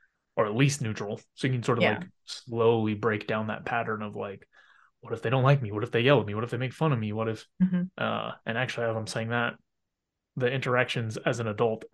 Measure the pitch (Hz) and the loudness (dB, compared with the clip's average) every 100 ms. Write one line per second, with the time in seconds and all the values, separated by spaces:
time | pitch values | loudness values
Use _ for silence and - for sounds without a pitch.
0 | _ _ _ - 107 113 139 143 110 104 | _ _ _ 0 0 4 2 2 -4 -4
1 | 104 113 - - 135 127 113 120 160 107 | -6 -8 -12 -4 -2 0 0 2 2 2
2 | - _ - - - 117 117 117 107 104 | -6 _ -16 -16 -8 2 4 4 2 0
3 | 117 104 - 110 110 107 - 120 110 107 | 0 -2 -2 -4 -2 -6 -4 -4 -2 -6
4 | 104 107 104 101 - _ _ _ _ _ | -6 -8 -10 -10 -18 _ _ _ _ _
5 | - 110 120 131 131 139 110 104 117 117 | -10 -6 0 4 6 4 2 -4 -2 2
6 | 127 139 104 104 117 120 127 - 156 123 | 6 4 4 -4 -4 -4 -6 0 0 2
7 | 107 107 113 110 - _ 185 180 180 - | -2 -2 -2 -4 -10 _ 2 2 -2 -2
8 | 113 110 110 - - 113 127 - 117 113 | -2 -2 -4 -6 -4 -2 -2 0 -2 -2
9 | 107 120 113 120 117 - _ _ _ _ | -4 -4 -2 0 0 -4 _ _ _ _
10 | _ _ _ - 123 135 127 123 123 123 | _ _ _ -2 0 0 2 2 2 0
11 | 113 120 151 117 113 104 117 110 - | -4 -2 -2 0 -2 2 0 0 -2